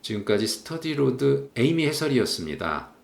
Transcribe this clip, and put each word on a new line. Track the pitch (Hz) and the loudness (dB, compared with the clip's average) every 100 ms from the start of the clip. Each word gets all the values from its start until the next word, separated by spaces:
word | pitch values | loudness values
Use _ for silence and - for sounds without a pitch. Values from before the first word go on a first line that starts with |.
지금까지 | - 107 98 104 107 | -6 -4 0 2 0
스터디로드 | - - 160 160 143 135 127 139 139 - - | -4 -8 -8 -4 0 0 2 2 2 -2 0
에이미 | 131 165 151 | 2 4 0
해설이었습니다. | 151 156 127 98 - 80 73 85 76 - - | 0 2 2 2 -2 -6 -6 -4 -4 -8 -20